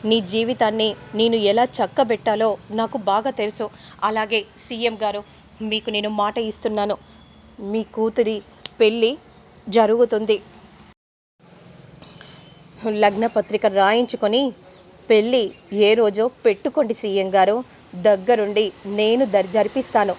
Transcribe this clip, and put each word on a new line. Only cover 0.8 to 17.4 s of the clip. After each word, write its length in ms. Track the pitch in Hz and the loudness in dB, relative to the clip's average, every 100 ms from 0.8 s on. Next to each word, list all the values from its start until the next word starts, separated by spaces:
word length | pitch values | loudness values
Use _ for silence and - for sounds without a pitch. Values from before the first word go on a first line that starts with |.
| 220 202 - 208 | -4 -4 -10 -2
నేను 200 | 226 226 | 0 2
ఎలా 200 | 202 214 | 2 2
చక్కబెట్టాలో 920 | 247 - 202 - 254 220 - 214 220 202 - | 0 -2 -4 -2 -2 0 -2 0 0 -2 -6
నాకు 260 | 214 226 247 | -6 -4 -4
బాగా 320 | 196 196 240 | -2 -2 -2
తెలుసు. 360 | 262 214 214 226 - - - | -4 -6 -6 -10 -12 -20 -6
అలాగే 420 | 202 220 214 226 202 - | -4 -2 -2 -4 -6 -14
సీఎం 380 | - 233 233 214 | -10 -4 -4 -2
గారు, 260 | 214 202 208 - - - | -4 -6 -10 -20 -20 -12
మీకు 280 | 220 214 214 | -6 -6 -4
నేను 200 | 214 208 | -4 -4
మాట 280 | 208 208 208 | -2 -2 -2
ఇస్తున్నాను, 580 | 220 202 233 214 208 202 - - - - - - | -6 -4 -4 -2 -2 -4 -8 -20 -20 -20 -20 -16
మీ 240 | 202 220 | -6 -6
కూతురి 540 | 214 - 220 226 226 214 - - - - | -6 -4 -2 0 -2 -2 -10 -16 -16 2
పెళ్ళి 320 | 220 233 226 294 - - - - - | 2 4 0 0 -12 -20 -20 -20 -2
జరుగుతుంది. 680 | 214 214 233 240 214 214 208 - - - - - _ _ _ _ _ _ - - - - - - - - - - - - - 226 | 2 4 4 2 0 0 -2 -2 -20 -20 -20 -20 _ _ _ _ _ _ -20 -20 -20 -20 -20 -20 -20 -20 -20 -20 -20 -20 -10 -6
లగ్న 380 | 214 208 196 226 | 2 2 2 -2
పత్రిక 380 | 220 202 208 220 | -2 -2 -2 0
రాయించుకొని 760 | 196 190 226 247 233 208 233 277 208 - - - - - | 2 2 2 0 -2 0 0 -2 -6 -20 -20 -20 -20 2
పెళ్ళి 340 | 220 220 254 202 - - | 2 4 0 0 -8 -8
ఏ 200 | 202 208 | 2 4
రోజో 340 | 220 214 202 233 - | 4 2 2 -4 0
పెట్టుకోండి 580 | 233 196 - 311 240 | 0 0 -2 -2 -2
సీఎం 420 | 226 214 196 190 | -2 -2 -2 0
గారు. 200 | 190 | 4